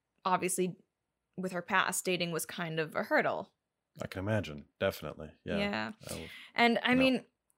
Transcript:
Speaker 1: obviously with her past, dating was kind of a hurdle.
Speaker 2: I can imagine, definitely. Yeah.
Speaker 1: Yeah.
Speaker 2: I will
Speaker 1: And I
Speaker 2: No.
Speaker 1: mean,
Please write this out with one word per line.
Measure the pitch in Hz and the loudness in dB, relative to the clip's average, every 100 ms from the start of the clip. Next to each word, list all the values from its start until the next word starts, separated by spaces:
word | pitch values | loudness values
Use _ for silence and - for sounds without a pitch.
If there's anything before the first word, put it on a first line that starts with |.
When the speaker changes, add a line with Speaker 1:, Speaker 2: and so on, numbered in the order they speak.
| _ _ | _ _
Speaker 1:
obviously | 190 180 180 - 180 - _ _ _ _ _ - | 0 2 2 0 0 -2 _ _ _ _ _ -8
with | 185 | -6
her | 175 | -6
past, | - 190 - 185 | 0 2 2 0
dating | - 180 170 | 0 0 0
was | 160 | -2
kind | - - 170 160 | -4 -6 -4 -2
of | 156 | -2
a | - | -2
hurdle. | 214 302 160 90 - _ _ _ _ - | 2 2 2 0 -6 _ _ _ _ -10
Speaker 2:
I | - | -8
can | 95 | -4
imagine, | 98 110 78 73 71 _ | 0 0 -2 -8 -14 _
definitely. | 98 - 76 71 76 - | -2 0 -8 -10 -14 -12
Yeah. | - 95 | -4 -2
Speaker 1:
Yeah. | 101 107 110 107 - | -2 -2 -6 -10 -10
Speaker 2:
I | |
will | - - - - | -10 -10 -14 -8
Speaker 1:
And | - 233 233 | 4 4 4
I | - | 4
Speaker 2:
No. | 254 | 4
Speaker 1:
mean, | 262 254 - _ _ | 4 2 -4 _ _